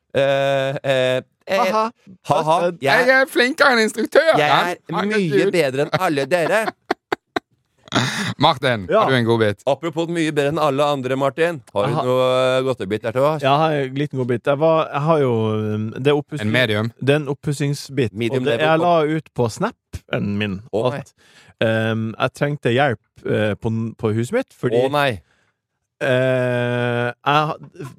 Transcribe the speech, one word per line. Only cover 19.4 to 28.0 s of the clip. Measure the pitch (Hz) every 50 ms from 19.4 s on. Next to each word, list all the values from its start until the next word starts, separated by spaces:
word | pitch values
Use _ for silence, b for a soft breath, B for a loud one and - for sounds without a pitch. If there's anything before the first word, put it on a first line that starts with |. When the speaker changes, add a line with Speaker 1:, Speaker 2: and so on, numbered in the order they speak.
| 123 113
Speaker 2:
Snap-en | - - 180 233 - _ _ _ - - - _ - 131 - 101 101 101
min | 107 104 92 95 113 -
Speaker 1:
Å, | - 104 123 127
nei. | 117 -
Speaker 2:
at, | - - _ b b b b b b b b _ 120 113 110 110 110 113
um, | 110 113 110 113 110 -
jeg | 127 127 -
trengte | - 147 143 151 143 - 131
hjelp, | 117 127 147 143 120 - _ _ _ - -
eh, | - 123 110 107 107 101
på | - - 117 110
n-, | 113 113 113 107 -
på | - 110 104
huset | 113 120 123 208
mitt, | 247 269 - _
fordi | _ - 127 113 120 127
Speaker 1:
Å, | 131
nei. | 143 147 143 135 110 87 - _ _ _ _ _ _ _ _ _ _ _ _ _ _ _
Speaker 2:
eh, | - 139 127 127 131 131 127 127 127 123 123 123 120 120 123 123 120 120 120 120 120 120
jeg, | - - - 139 147 151 151 156 - - 143 143 - 170 165 131 - -